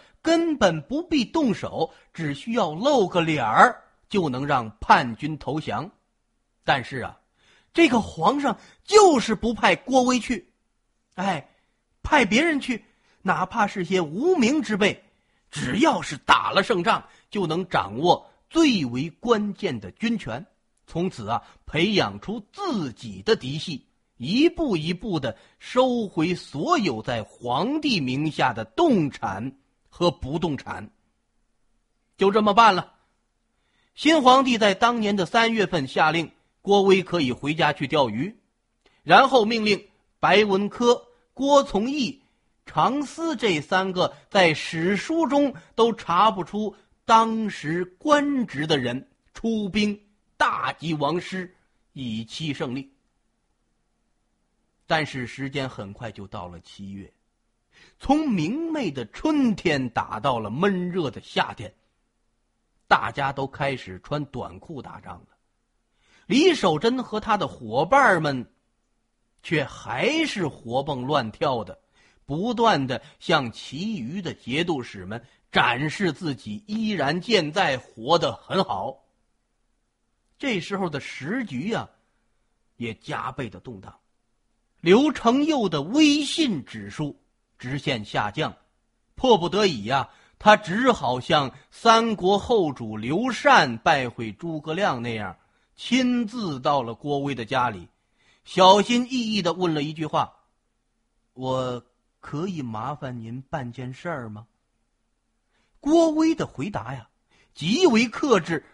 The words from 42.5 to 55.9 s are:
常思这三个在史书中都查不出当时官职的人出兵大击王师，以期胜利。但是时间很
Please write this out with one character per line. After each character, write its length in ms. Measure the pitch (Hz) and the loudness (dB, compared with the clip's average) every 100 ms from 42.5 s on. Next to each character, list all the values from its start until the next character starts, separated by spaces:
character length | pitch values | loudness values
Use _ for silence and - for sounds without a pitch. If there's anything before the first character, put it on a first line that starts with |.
| _ | _
常 380 | - - 175 277 | -8 -2 0 0
思 340 | 277 - 330 262 | -8 -8 -6 -4
这 240 | 226 156 | -2 -2
三 320 | - 190 190 | -2 -2 -2
个 240 | 180 156 - _ | -2 -2 -4 _
在 240 | 202 180 | 2 2
史 420 | 151 - 165 170 202 | 2 -6 -4 -2 -2
书 300 | - 320 302 | -2 -2 2
中 280 | 285 285 - - | 2 2 -2 -10
都 180 | - 233 | 0 2
查 380 | 226 - 175 214 | 0 -2 4 4
不 140 | 196 | 2
出 300 | 165 202 214 - _ _ | -6 -6 -6 -8 _ _
当 460 | - 226 226 220 214 | 4 4 4 0 -4
时 340 | - 147 170 | -6 -6 -4
官 640 | 180 _ 302 294 285 277 208 | -6 _ 2 2 2 -2 -4
职 200 | 135 156 | -4 -2
的 120 | 151 | 0
人 320 | 123 123 - _ _ | -2 -6 -10 _ _
出 340 | - 226 220 202 | -8 -4 -4 -2
兵 320 | 214 208 202 _ _ _ - | 0 -2 -2 _ _ _ -2
大 360 | 202 - 127 | -2 -2 -6
击 220 | - 160 | -6 -4
王 260 | 151 143 175 | -2 -2 -2
师， 340 | - 185 180 _ _ _ _ | -6 -10 -12 _ _ _ _
以 320 | 147 127 110 | -12 -8 -8
期 280 | 113 - 160 | -8 -10 -8
胜 220 | 135 151 | -6 -6
利。 180 | 127 135 _ _ _ _ _ _ _ _ _ _ _ _ _ _ _ _ _ _ _ - | -8 -12 _ _ _ _ _ _ _ _ _ _ _ _ _ _ _ _ _ _ _ -4
但 180 | 160 147 | -4 -4
是 200 | 135 120 | -8 -10
时 220 | - 135 | -10 -8
间 200 | 139 131 | -6 -8
很 240 | - 101 | -8 -14